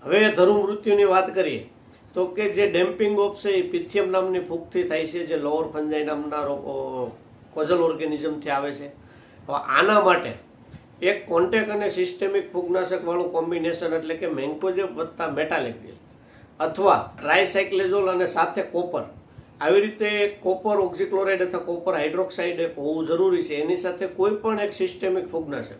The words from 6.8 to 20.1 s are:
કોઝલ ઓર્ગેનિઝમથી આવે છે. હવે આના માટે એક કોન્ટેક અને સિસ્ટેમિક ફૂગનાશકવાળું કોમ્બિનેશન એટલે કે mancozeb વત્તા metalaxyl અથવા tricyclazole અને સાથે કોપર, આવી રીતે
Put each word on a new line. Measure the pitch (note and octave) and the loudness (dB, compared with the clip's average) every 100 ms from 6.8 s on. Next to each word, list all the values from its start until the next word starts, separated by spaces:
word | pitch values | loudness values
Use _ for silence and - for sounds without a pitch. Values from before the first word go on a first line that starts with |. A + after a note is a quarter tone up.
| C3+ C3 A#2+ - - - - | -6 -6 -6 -8 -20 -20 -14
કોઝલ | - D3+ F3 | -6 0 2
ઓર્ગેનિઝમથી | E3 D#3+ D#3 D3+ D#3 D3+ D3+ | 2 0 -4 -4 -4 -6 -2
આવે | C#3 C#3+ | -2 -2
છે. | C#3+ C#3 | -8 -12
હવે | - - - - - - C#3 | -18 -20 -20 -20 -20 -6 -4
આના | C#3+ C3+ F#3 G#3+ | 0 4 6 6
માટે | F#3 F3 - A2 - - - - - - | 6 4 2 -10 -16 -20 -20 -20 -20 -2
એક | F3 G3+ - | 0 0 0
કોન્ટેક | E3+ F3+ A3 G#3+ | 2 2 2 0
અને | G#3 G3+ | -2 -2
સિસ્ટેમિક | - F3+ - G3 G3 F3+ | -2 -2 -2 0 0 -2
ફૂગનાશકવાળું | F3 F3 F#3 F3+ F#3 E3 F3 F3+ | -6 -2 0 0 -2 -2 -2 0
કોમ્બિનેશન | E3 E3 E3+ E3 E3+ E3+ | -2 -2 -2 -2 -2 -2
એટલે | D#3+ D#3+ D#3+ | -2 -2 -4
કે | F3 | -4
mancozeb | C#3+ C3+ D#3 F#3+ F#3 G3 - | -2 -4 -2 -2 0 -2 -4
વત્તા | D#3+ - D#3+ | -8 -4 -4
metalaxyl | C#3 D#3 E3 B2 A2+ - - - - - - - - | -2 -2 -2 -4 -8 -16 -20 -20 -20 -20 -20 -20 -4
અથવા | D#3+ D#3 G3 D#3 - - | -4 2 4 4 2 -8
tricyclazole | D3 E3+ F#3+ G3 F#3+ F#3+ F#3+ G3 F#3+ | 2 2 4 0 0 0 2 2 2
અને | F3+ F3 | 0 0
સાથે | F#3+ - - | 2 0 0
કોપર, | - E3 F3 D#3+ A2 - - - - - | -4 -4 -4 -4 -8 -14 -20 -20 -20 -4
આવી | D3 G3 | 4 4
રીતે | G#3+ G#3+ G#3+ | 4 0 -2